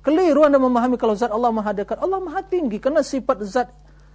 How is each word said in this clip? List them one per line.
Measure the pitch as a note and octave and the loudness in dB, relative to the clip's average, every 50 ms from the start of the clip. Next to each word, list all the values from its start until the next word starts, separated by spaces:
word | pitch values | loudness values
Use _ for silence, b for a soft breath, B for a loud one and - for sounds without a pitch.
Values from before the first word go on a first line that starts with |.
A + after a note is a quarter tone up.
Keliru | - C4+ D#4 E4 F#4+ E4+ C#4 C#4+ D#4 D4 | -2 0 2 4 4 4 6 6 6 6
Anda | C#4+ | 6
memahami | C4+ C4 B3+ B3 A#3+ A#3 B3+ B3+ | 4 2 2 2 2 2 0 0
kalau | A3+ C4 A3+ | 0 0 0
zat | G#3 G3 A#3+ A#3+ | 0 0 -2 -2
Allah | G#3 A3+ A#3+ A#3+ | 0 0 0 0
maha | A3+ A3 G3+ G#3+ G#3 | 0 0 -2 -4 -4
dekat. | G3 G3+ - A3+ - | -4 -6 -6 -6 -4
Allah | - F4+ F#4+ | -4 -4 -4
maha | F#4+ F#4 E4+ D4 F#4+ | -4 -6 -6 -8 -8
tinggi. | - - F#4 F4+ D#4+ A#3+ G3 G3+ | -6 -4 -4 -2 -2 -4 -4 -4
Karena | - C4 D4+ D#4+ C4+ | -4 0 0 0 0
sifat | - - C4 G#3+ - - F#3+ G#3 | 0 -4 -4 -4 -4 -4 -4 -6
zat | G3 F#3 B3+ A#3+ - - - b b b b b b | -4 -4 -4 -4 -4 -8 -18 b b b b b b